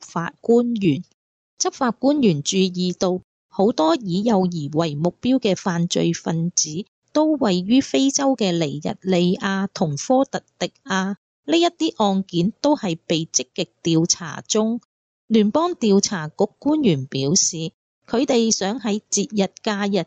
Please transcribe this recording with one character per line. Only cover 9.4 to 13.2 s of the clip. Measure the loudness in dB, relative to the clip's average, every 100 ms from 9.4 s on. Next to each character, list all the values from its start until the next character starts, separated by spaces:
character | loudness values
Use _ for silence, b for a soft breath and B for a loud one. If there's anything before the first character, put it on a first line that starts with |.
| -2 -4 -4
同 | -4 -4 -4
科 | 0 0
特 | 0 -4 -12 _
迪 | -8 -8
亞， | -6 -4 -2
呢 | -6 _ _ -2
一 | 2 2
啲 | 0 -4 0
案 | 0 0 -2
件 | 0 0 0
都 | 0
係 | 0 -2 -6 -2
被 | -4